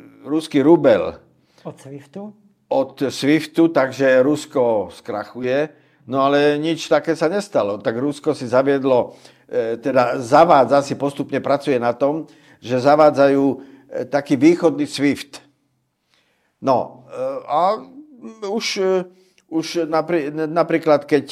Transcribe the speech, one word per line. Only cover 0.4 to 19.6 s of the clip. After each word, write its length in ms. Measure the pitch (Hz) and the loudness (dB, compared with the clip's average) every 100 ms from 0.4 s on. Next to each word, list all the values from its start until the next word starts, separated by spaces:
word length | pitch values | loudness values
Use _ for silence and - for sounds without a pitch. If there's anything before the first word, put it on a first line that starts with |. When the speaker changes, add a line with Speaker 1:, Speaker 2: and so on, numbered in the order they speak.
| 160 147 139 | -2 2 4
Speaker 1:
rubel 560 | 170 139 98 85 82 _ _ _ _ | 6 6 2 0 -10 _ _ _ _
Speaker 2:
Od 160 | 165 - | -18 -18
swiftu? 560 | 135 143 - 196 208 - _ _ - | -18 -20 -18 -18 -18 -20 _ _ -6
Speaker 1:
od 280 | 135 135 - 135 | -4 -4 -4 -6
swiftu, 560 | - 135 156 156 - 165 | -4 0 0 -2 0 2
takže 560 | 156 131 120 135 131 131 | 2 0 0 2 4 4
Rusko 640 | 147 - 139 120 110 90 | 0 -4 -2 0 0 -4
skrachuje. 800 | - - 104 104 120 123 135 156 _ _ _ - | -12 -10 -10 -10 -8 -4 -2 -4 _ _ _ -6
No 160 | 135 135 | 0 2
ale 320 | 143 147 147 | 2 2 0
nič 320 | 156 156 - | -2 -4 0
také 240 | 151 151 | 0 0
sa 160 | 156 160 | -2 -2
nestalo. 480 | 202 202 139 104 104 | -2 -4 -2 -2 -4
Tak 160 | 127 117 | -6 -4
Rusko 320 | 143 139 156 | -4 -4 -4
si 160 | 135 127 | -4 0
zaviedlo, 640 | 123 139 139 135 123 - - - _ - | 0 2 0 2 0 0 -8 -20 _ -8
e, 320 | 123 113 117 | -6 -4 -4
teda 400 | 139 127 123 135 | -2 0 0 -2
zavádza, 640 | 117 143 170 147 120 143 | 2 4 6 6 6 2
si 160 | 139 131 | 0 -4
postupne 400 | 139 135 139 131 | -6 -6 -6 -4
pracuje 400 | - 139 147 127 | -2 -2 0 -2
na 160 | 120 | -2
tom, 320 | 120 139 160 160 _ _ _ | -2 -2 -2 -8 _ _ _
že 200 | 110 127 | -6 0
zavádzajú, 600 | 139 151 151 139 139 139 139 | 4 6 6 6 2 4 0
e, 120 | 123 - - - 135 127 | -2 -10 -20 -14 -10 -4
taký 280 | 143 - 135 | -4 -2 2
východný 520 | 151 170 170 143 143 | 4 4 2 0 -6
swift. 520 | - 143 120 - - _ _ _ _ _ _ _ _ _ _ _ _ | -2 -2 -2 -8 -20 _ _ _ _ _ _ _ _ _ _ _ _
No, 440 | 135 120 - - - | -2 -2 -2 -14 -18
e, 120 | 123 131 135 - | -10 -10 -10 -6
a 320 | 147 180 220 262 262 302 247 233 220 202 | -2 -2 -4 -10 -20 -20 -20 -20 -14 -8
už, 160 | 214 - 202 | -6 -6 -4
e, 80 | 190 185 180 _ _ _ - | -2 -2 -4 _ _ _ -8
už 320 | 160 | -8